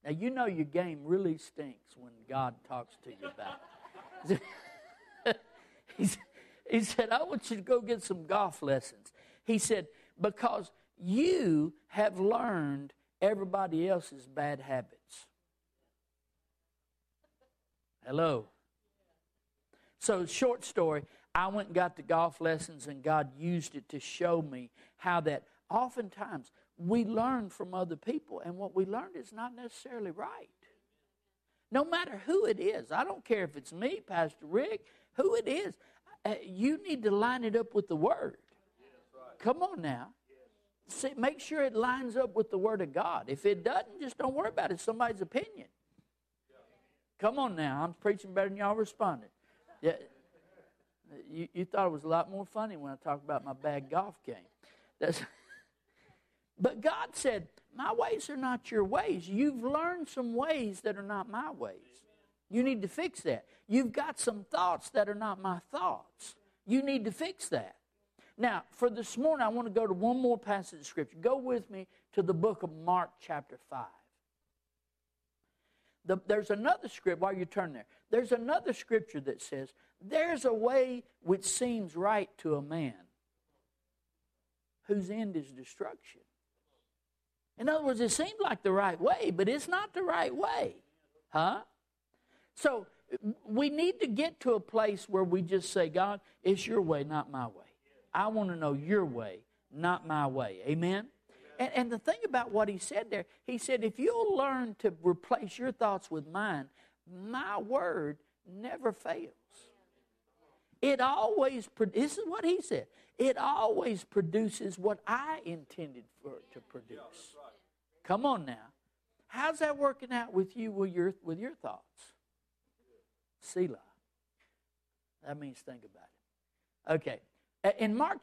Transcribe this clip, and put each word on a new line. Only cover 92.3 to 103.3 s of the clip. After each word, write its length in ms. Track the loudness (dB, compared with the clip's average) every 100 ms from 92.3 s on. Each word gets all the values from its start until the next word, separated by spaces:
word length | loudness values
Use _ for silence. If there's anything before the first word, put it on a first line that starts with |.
| _ _ 0
So 320 | 2 2 -4 _ -10 -6 -4 -6 -2
we 240 | 2 2
need 300 | 2 2 2
to 80 | 0
get 320 | 0 0 0
to 120 | 2
a 60 | 2
place 480 | 2 0 2 0 0
where 160 | 2
we 200 | 4 2
just 280 | 2 0 2
say, 160 | 2 2
"God, 320 | 2 0 -2 -10 _
it's 240 | 2 2 2
your 160 | 2
way, 220 | 4 2
not 260 | 0 -2 -2
my 160 | -4 -6
way." 240 | -8 -20 _ _ _ _
I 140 | 0 2
want 220 | 2 0
to 60 | 0
know 180 | 0
your 320 | 0 2 2 2
way, 340 | -2 -8 -10 _ _ _
not 340 | -2 0 0 0
my 200 | 0 0
way. 320 | 0 -4 -4 -2
Amen? 400 | 0 2 0 -4 _ _ -20 -10 -4
And, 120 | -2
and 180 | 0 -2
the 80 | -2
thing 200 | -2 -2 0
about 260 | 0 2
what 180 | 2 2
he 80 | -2
said 320 | -4 -4 -2
there, 160 | -4 -6